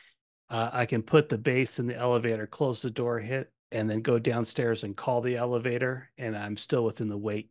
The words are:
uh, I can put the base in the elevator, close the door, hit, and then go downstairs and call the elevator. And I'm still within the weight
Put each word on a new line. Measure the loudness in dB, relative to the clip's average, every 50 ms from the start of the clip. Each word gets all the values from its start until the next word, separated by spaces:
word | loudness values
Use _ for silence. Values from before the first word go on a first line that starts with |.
| -20 -20 _ _ _ _ _ _ _ _
uh, | -2 -2 -2 0 0
I | -2 0
can | 2 0 -2 0
put | 6 6 6 6 6
the | 0 0
base | 0 2 2 2 2 0 -2 -4
in | -4
the | -4 -2
elevator, | 0 2 2 2 4 2 2 0 -2 -4
close | -8 -4 -2 -2 0 0 -2 -4
the | -6
door, | -4 -2 -2 0 -2 -2
hit, | -4 -4 -4 -4 -4 -8 _ _ _ _
and | -4 -2 0 0
then | 0 0 2
go | 2 2 4
downstairs | 4 2 2 2 0 -2 0 0 2 2 0 0 -2
and | -8 -8
call | -4 -2 0 0 0
the | 0 0 0
elevator. | 0 0 0 0 0 0 0 0 0 0 0 -2 -4 -8 -14 _ -8
And | -6 -4 -4
I'm | -4 -4 -6 -6
still | -6 -2 0 2 2 2
within | 2 0 -2 -4 -4
the | -4 -4
weight | -2 -2 -4 -4 -6 -8